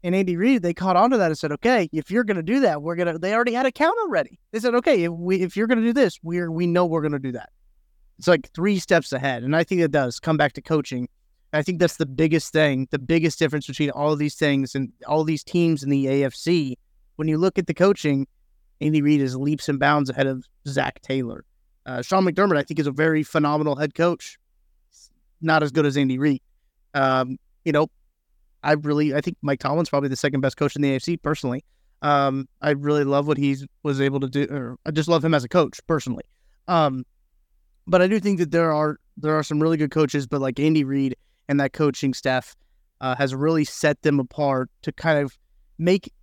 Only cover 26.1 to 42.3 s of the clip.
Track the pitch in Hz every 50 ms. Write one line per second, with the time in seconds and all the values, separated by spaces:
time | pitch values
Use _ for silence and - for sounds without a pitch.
26.1 | 127 127 143 151 139 131 _ _ _ _ _ _ _ _ _ _ - 143 135 131
27.1 | 131 131 127 127 131 - _ _ _ _ _ 170 147 147 120 113 _ _ _ _
28.1 | _ _ _ _ _ _ _ _ _ _ - 143 151 151 151 147 147 147 151 151
29.1 | 135 147 - 180 170 _ - 143 139 127 - 135 143 165 170 - - 143 139 139
30.1 | 131 - - 147 135 135 135 135 - - 147 143 - - 143 139 135 131 - -
31.1 | 175 - - 147 156 - - 127 120 139 _ _ _ _ _ _ _ _ - 151
32.1 | 147 143 139 139 135 135 131 _ _ _ - 151 147 139 143 147 147 147 143 135
33.1 | 139 139 143 147 151 131 143 139 139 135 139 - _ _ - 151 139 135 139 139
34.1 | 135 139 135 131 131 143 143 - 143 143 127 117 123 - _ 160 156 156 151 160
35.1 | 170 160 139 160 151 147 123 120 - 180 156 - - - _ - - 127 - 127
36.1 | 120 - - _ _ _ _ _ _ _ _ - 185 165 156 143 131 131 127 _
37.1 | _ _ _ _ _ _ _ _ _ _ _ _ _ _ _ - 175 180 180 190
38.1 | 214 214 185 208 196 165 175 151 156 170 165 160 156 151 151 151 147 - _ _
39.1 | _ - 147 151 156 156 147 - 156 147 156 160 165 151 151 143 - 156 151 135
40.1 | - 143 135 120 147 143 135 135 120 - 143 156 160 156 143 135 139 139 135 131
41.1 | 127 _ _ _ _ _ _ - 143 143 139 135 - - 156 143 131 - - 135
42.1 | 127 - - 135